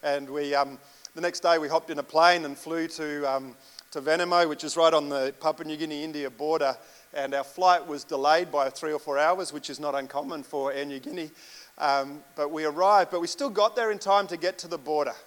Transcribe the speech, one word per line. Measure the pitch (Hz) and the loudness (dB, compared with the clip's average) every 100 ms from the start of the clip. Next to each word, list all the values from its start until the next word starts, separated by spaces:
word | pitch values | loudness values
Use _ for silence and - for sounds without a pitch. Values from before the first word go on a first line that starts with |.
And | 151 143 135 | -2 -4 -4
we, | 143 143 | -6 -2
um, | 143 139 135 - - - - | 0 0 -4 -20 -20 -18 -6
the | |
next | 175 - | -4 -2
day | 175 165 | 2 2
we | 151 | 2
hopped | 165 - | -2 -2
in | 147 | -8
a | |
plane | 139 160 170 175 151 | -2 4 6 6 0
and | 139 | -10
flew | - 165 165 | -6 -4 -4
to, | - 156 147 143 | -6 -6 -4 -2
um, | 135 131 120 - - _ | -2 -4 -18 -20 -20 _
to | 156 | -6
Venemo, | 139 160 175 175 170 | 0 2 4 4 4
which | 147 | 2
is | 156 165 | -6 4
right | 165 | 6
on | 160 147 | 6 2
the | 139 131 139 | -2 -2 -2
Papua | 160 151 156 | -4 -4 -8
New | 151 | -6
Guinea-India | 160 147 156 151 139 | -6 -6 -8 -6 -8
border. | 120 147 160 139 131 - - _ | -6 -2 0 0 -2 -10 -20 _
And | 156 139 | -8 -4
our | 139 | -4
flight | 135 - 185 180 170 | -6 0 4 4 2
was | 147 | -10
delayed | - 147 143 160 175 | -6 0 4 4 4
by | 147 135 | 0 0
three | - 160 | -2 -4
or | 151 | -4
four | - 143 | -2 2
hours, | 156 185 180 | 2 2 -2
which | 147 - | -8 -10
is | 131 | -8
not | 147 139 | -4 -4
uncommon | 131 143 139 160 | -4 -8 -6 -10
for | 135 147 135 | -8 -4 -4
Air | 139 143 | -4 -6
Niugini. | 139 123 185 156 - - - - - | -8 -10 -10 -10 -14 -20 -20 -20 -4
Um, | 147 139 139 147 - - | 0 0 0 -8 -18 -6
but | 147 | -4
we | 156 156 | -2 -2
arrived, | 147 190 208 180 | 2 6 6 4
but | 175 | -2
we | 170 | -4
still | - 277 | -4 -4
got | 208 214 240 | 2 2 2
there | 226 | -2
in | 202 | -2
time | 196 202 190 | 2 2 2
to | 170 | -4
get | 170 190 | -4 -4
to | 175 | -10
the | 165 | -10
border. | 139 151 139 107 | -4 -2 -2 -6